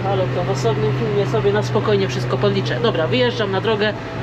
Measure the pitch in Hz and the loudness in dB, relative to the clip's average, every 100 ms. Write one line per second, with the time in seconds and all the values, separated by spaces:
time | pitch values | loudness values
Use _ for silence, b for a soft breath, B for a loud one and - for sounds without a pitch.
0 | 185 196 180 - 180 196 226 214 214 214 | -2 0 0 -2 -2 0 0 0 0 0
1 | 226 202 196 220 202 208 202 220 208 202 | 0 0 0 0 2 2 2 0 2 2
2 | 190 - - 196 208 196 - 120 - - | 0 -2 -2 0 2 0 0 0 0 0
3 | 160 214 - - 202 190 175 214 214 - | 0 2 2 0 -2 0 0 0 0 -2
4 | - - | -6 -8